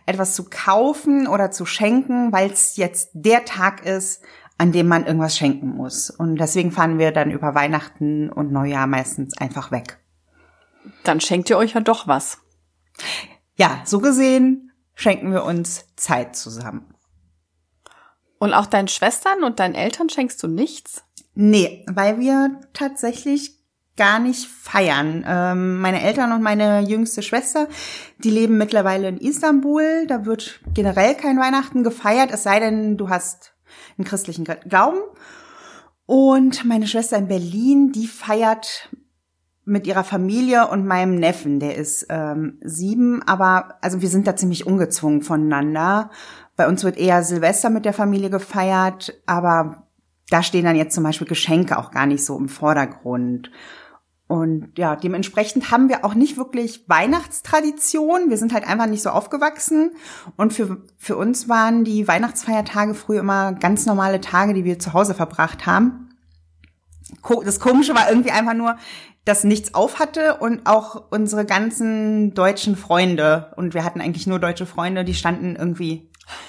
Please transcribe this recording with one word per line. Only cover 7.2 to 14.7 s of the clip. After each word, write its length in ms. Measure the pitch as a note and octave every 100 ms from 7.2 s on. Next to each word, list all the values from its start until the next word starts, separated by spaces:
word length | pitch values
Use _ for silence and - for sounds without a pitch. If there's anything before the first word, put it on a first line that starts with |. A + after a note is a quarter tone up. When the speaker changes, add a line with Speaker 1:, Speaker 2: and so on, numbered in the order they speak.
| D3+
Speaker 1:
über 220 | C#3+ D3+
Weihnachten 760 | C#3 C#3+ D#3 - - D3+ D3+ D3+
und 200 | - D3
Neujahr 360 | C#3 C#3 C#3 C3+
meistens 500 | C3 C3 - C3+ -
einfach 340 | C3+ C#3 -
weg. 280 | B2 - - _ _ _ _ _ _ _ _ - -
Speaker 2:
Dann 180 | - D#3
schenkt 280 | - F3+ F3+
ihr 60 | G3
euch 160 | A3+
ja 60 | A3+
doch 260 | A3 A3+ C#4+
was. 320 | - - - _ _ _ _ _ - - - - _ _
Speaker 1:
Ja, 260 | - E3+ B2+
so 140 | - G3+
gesehen 720 | C#4 C4 C4 C4 B3+ C4 -